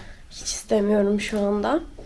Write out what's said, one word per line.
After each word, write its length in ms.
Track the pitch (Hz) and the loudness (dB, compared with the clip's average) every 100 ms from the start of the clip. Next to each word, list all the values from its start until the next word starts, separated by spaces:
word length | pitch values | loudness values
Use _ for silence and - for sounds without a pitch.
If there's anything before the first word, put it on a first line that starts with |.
| - - - | -16 -18 -18
hiç 120 | - | -10
istemiyorum 760 | - - - 220 202 208 202 208 | -8 -8 0 2 4 4 4 2
şu 200 | - 214 | 0 0
anda. 400 | 202 208 202 311 - - | 0 2 2 0 -2 -12